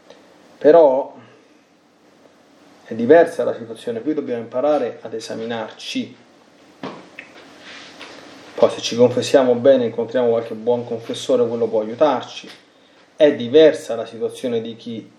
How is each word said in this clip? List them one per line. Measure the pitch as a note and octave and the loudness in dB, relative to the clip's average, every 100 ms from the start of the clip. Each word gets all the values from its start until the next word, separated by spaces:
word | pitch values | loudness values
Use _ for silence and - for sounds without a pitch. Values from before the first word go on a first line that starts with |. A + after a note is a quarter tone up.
| _ - _ _ _ - | _ -20 _ _ _ 0
Però | C3+ E3 D3+ C3 - - - _ _ _ _ _ _ _ _ _ _ _ _ _ _ _ - | 6 8 6 4 -4 -12 -20 _ _ _ _ _ _ _ _ _ _ _ _ _ _ _ -14
è | |
diversa | A2+ A#2 E3+ E3 - | -6 4 6 6 0
la | A#2+ | -4
situazione, | F#2+ A2+ A2 - A2+ | -4 -10 -12 -8 -8
qui | B2+ | -4
dobbiamo | D3 B2+ A#2+ | -6 -4 -8
imparare | A2+ B2 C#3+ D3 A#2 - | -6 -4 0 0 -2 -8
ad | - | -12
esaminarci. | A2 - A2+ A2+ A#2 G#2+ - - C3 A2+ - _ _ _ _ _ - - - - - - - - - - - - - - - - - - - | -12 -10 -10 -8 -8 -10 -12 -10 -8 -10 -14 _ _ _ _ _ -16 -16 -16 -20 -20 -20 -20 -20 -20 -20 -20 -20 -20 -20 -20 -20 -20 -14 0
Poi | - | 0
se | - | 0
ci | - A#2 | -6 2
confessiamo | A#2+ B2 A2+ C#3+ B2+ A#2+ | 2 2 0 2 2 2
bene, | C3 C3 A#2 | 4 4 2
incontriamo | A2 A2+ B2+ A#2+ | -4 -4 -2 0
qualche | A#2 A#2 | 0 -2
buon | A2 A2+ A#2+ A#2 | -8 -2 -2 -2
confessore, | A2+ - A#2+ - B2 A#2 | -10 -8 -10 -2 0 0
quello | A#2 A2 | -2 -2
può | G#2+ | -2
aiutarci. | G#2+ A#2 D3+ B2 - - - - _ _ _ _ _ - | -4 0 0 0 -6 -18 -20 -20 _ _ _ _ _ 2
È | D3+ A#2 | 2 2
diversa | A#2+ C#3+ D#3 - - A#2 | 2 6 6 4 -6 -8
la | A2 | -8
situazione | A2 A2+ - B2+ A#2 | -8 -8 -6 -6 -4
di | A2+ A2 | -6 -14
chi | B2 A2+ - | -12 -12 -14